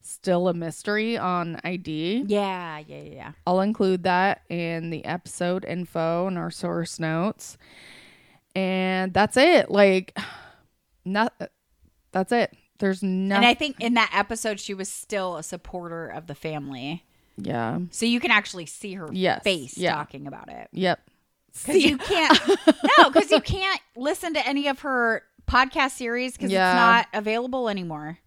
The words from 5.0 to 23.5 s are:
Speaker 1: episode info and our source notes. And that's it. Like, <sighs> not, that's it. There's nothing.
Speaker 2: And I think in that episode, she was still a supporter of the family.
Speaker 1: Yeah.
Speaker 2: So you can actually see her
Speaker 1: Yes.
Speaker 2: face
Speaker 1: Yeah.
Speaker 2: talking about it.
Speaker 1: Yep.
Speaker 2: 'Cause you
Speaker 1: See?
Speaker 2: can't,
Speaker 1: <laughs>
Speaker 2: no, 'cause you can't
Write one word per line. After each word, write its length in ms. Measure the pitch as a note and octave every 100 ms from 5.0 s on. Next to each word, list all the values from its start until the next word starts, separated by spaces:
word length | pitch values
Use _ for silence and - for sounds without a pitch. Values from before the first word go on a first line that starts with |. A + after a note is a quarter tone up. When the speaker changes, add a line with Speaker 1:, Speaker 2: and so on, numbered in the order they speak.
| -
Speaker 1:
episode 600 | F3 - - F3 F#3 -
info 600 | F3 F3 E3+ E3 E3+ F#3+
and 100 | F3+
our 120 | E3
source 500 | - F3 E3+ E3 -
notes. 580 | D#3+ D#3+ F#3+ - - - _ - - - - _ _ _ _ F#3+
And 580 | F#3+ F#3 F#3 F#3 F#3
that's 240 | F#3 G#3+ -
it. 320 | D4+ D#4+ -
Like, 480 | G3+ G3+ F#3 F#3 - - - - _
<sighs> 460 | _ _ _ _ F3+
not, 280 | G3+ A#3 _ G3+ _ _ _ _ _ _
that's 200 | F#3 F#3+
it. 240 | A#3+ G#3+ _ _ _
There's 240 | G3 F#3+
nothing. 400 | G3 F#3 F#3+ G3
Speaker 2:
And 20 | A#3+
I 80 |
think 220 | A#3+ D4+ -
in 140 | A#3 A#3+
that 140 | A3
episode, 460 | F#3+ G3+ A3+ A3+ G3+
she 140 | -
was 160 | G3 F#3+
still 460 | - - G#3 F#3 E3+
a 80 |
supporter 640 | D#3 F3 - F3+ E3+ E3 D#3+
of 200 | D3 E3
the 80 | C#3+
family. 680 | D#3+ D#3 C#3 C3 C3+ E3+ _ _ _ -
Speaker 1:
Yeah. 420 | - B2 A2+ D#3+ F3
Speaker 2:
So 140 | - A#3
you 140 | A#3+
can 100 | A#3+
actually 340 | G#3+ G3 F#3 D#3+
see 260 | - G#3
her 160 | F#3+ D#3
Speaker 1:
Yes. 320 | F#3 F#3 -
Speaker 2:
face 340 | - F3+ B2+ -
Speaker 1:
Yeah. 180 | F3 D3+
Speaker 2:
talking 320 | D3 C3+ C#3+
about 220 | - -
it. 200 | - -
Speaker 1:
Yep. 280 | - F#3 E3 _ _ _ _ _ - -
Speaker 2:
'Cause 100 | F4+
you 220 | D4 C4+
Speaker 1:
See? 0 |
Speaker 2:
can't, 420 | - F4+ D#4 A3 -
Speaker 1:
<laughs> 500 | F#4+ - - C#4+ -
Speaker 2:
no, 120 | D4+
'cause 200 | D4+ D4
you 100 | D4+
can't 400 | -